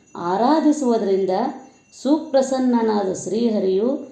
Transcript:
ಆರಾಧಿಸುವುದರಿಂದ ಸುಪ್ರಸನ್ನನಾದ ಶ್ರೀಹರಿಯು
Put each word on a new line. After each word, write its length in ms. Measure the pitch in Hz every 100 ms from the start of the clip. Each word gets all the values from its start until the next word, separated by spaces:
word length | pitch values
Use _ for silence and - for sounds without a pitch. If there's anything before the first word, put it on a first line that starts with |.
| _ -
ಆರಾಧಿಸುವುದರಿಂದ 1120 | 175 190 240 320 302 294 247 226 202 190 185 190 262 - - _ _ -
ಸುಪ್ರಸನ್ನನಾದ 1120 | 254 302 - 269 254 262 254 240 220 208 196
ಶ್ರೀಹರಿಯು 840 | 180 185 208 240 208 190 190 233 294 -